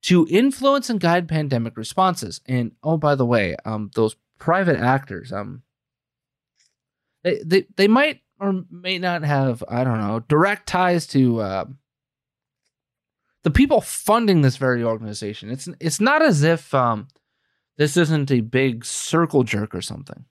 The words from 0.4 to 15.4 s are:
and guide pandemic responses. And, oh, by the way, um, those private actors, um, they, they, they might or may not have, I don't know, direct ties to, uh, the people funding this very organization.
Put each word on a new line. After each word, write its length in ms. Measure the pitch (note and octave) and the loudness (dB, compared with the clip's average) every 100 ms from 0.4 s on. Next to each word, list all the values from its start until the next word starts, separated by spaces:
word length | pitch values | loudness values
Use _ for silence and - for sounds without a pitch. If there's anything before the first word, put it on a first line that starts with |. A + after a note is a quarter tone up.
| C4+ C4 C4+ C#4 A#3+ | 2 2 0 0 -2
and 100 | A3 | -2
guide 280 | E3+ F3 E3+ | 0 0 0
pandemic 480 | D#3 D3 B2+ A#2 A#2 | -4 -2 -2 -4 -8
responses. 640 | A2+ - F#3 F3 A2 - - | -8 0 0 0 -8 -14 -4
And, 260 | B2+ A#2 _ | -4 -4 _
oh, 160 | D3+ E3 | -2 0
by 180 | D3 C#3+ | 2 2
the 100 | A#2+ | 2
way, 320 | A#2+ F#2+ - - | 2 0 -4 -8
um, 260 | G#2+ G#2 | -8 -6
those 220 | - A2 - _ _ | 0 -2 -2 _ _
private 380 | - F3 F#3 D3 | 0 0 2 0
actors, 560 | A#2+ C3 C#3 F#2 A#2+ | 2 0 -2 -14 -10
um, 300 | G2 G2+ G2 _ _ _ _ _ _ _ _ _ _ _ _ _ _ _ _ | -10 -10 -14 _ _ _ _ _ _ _ _ _ _ _ _ _ _ _ _
they, 180 | F3 F#3 | -4 -4
they, 220 | D#3+ F#3+ F3+ - | 0 0 0 0
they 120 | G3+ | 4
might 340 | A#3 D4+ C#4+ _ _ | 4 2 -2 _ _
or 240 | G3 F#3+ F3+ | -4 -4 -6
may 280 | F3 F3+ F#3 | -12 -6 -4
not 240 | F3+ F3 | -2 -2
have, 400 | D3+ C#3+ C3 A#2 - | 0 0 0 -2 -6
I 160 | A#2+ | -2
don't 160 | C3 A2+ | 0 0
know, 240 | G#2 A2 A#2 | -2 -4 0
direct 380 | D3 F#3 G#3 - | 2 2 0 -4
ties 400 | F#3 F3+ F3 - | 0 2 0 0
to, 340 | C3+ B2+ A#2 | 2 2 2
uh, 240 | G#2 F#2+ - C3+ _ _ _ _ _ _ _ _ _ _ _ _ _ _ _ _ | -2 -4 -8 -12 _ _ _ _ _ _ _ _ _ _ _ _ _ _ _ _
the 80 | E3+ | -2
people 300 | D3+ C4+ C4 | 2 4 4
funding 640 | - - - A3+ A3+ F3+ | 0 -8 0 2 4 4
this 120 | C3+ A#2+ | 4 2
very 280 | C3 B2 | 0 0
organization. 680 | A#2 A2+ A2 G#2 G#2 G#2 | 0 -2 -6 -8 -8 -10